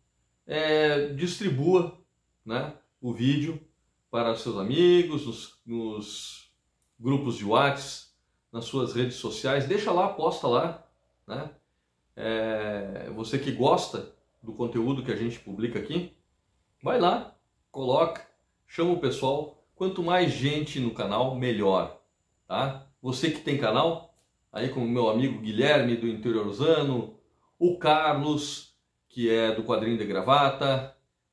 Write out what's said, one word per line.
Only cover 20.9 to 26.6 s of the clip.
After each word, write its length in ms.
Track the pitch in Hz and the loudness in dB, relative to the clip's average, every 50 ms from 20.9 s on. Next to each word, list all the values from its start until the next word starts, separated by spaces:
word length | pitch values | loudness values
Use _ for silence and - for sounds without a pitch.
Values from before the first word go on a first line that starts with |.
| 110 | -2
canal, 400 | - 104 95 101 113 131 131 131 | -2 -4 -2 0 0 0 0 0
melhor, 640 | 123 127 127 117 104 101 95 95 92 - - - - _ _ _ _ _ _ _ _ _ | -2 -2 -2 0 2 2 4 4 4 2 -2 -6 -14 _ _ _ _ _ _ _ _ _
tá? 420 | - 90 107 135 139 - - - - _ _ - | -6 -4 -2 -2 -2 -4 -8 -12 -20 _ _ -6
Você 300 | 127 123 - - 165 151 | -4 -2 0 0 0 -2
que 80 | - | -2
tem 180 | - 151 139 120 | -2 -2 0 0
canal, 580 | 120 110 107 131 156 170 165 165 - - _ _ _ _ _ _ _ _ - | 2 2 2 2 2 2 0 -2 -8 -14 _ _ _ _ _ _ _ _ -8
aí 160 | 107 120 131 | -6 -4 -4
como 180 | - 135 120 | -2 -2 -2
meu 220 | 113 120 123 113 110 | 0 0 2 2 2
amigo 320 | 107 117 131 131 110 107 | 4 2 2 0 -2 -4
Guilherme 560 | 110 107 104 113 131 147 151 135 120 120 117 | -6 -4 0 2 4 4 4 4 4 2 0
do 100 | 117 117 | 0 -2
Interiorzano, 1120 | 117 110 104 107 120 110 107 104 101 98 107 | -2 -4 -2 -2 -2 0 0 0 -2 -4 0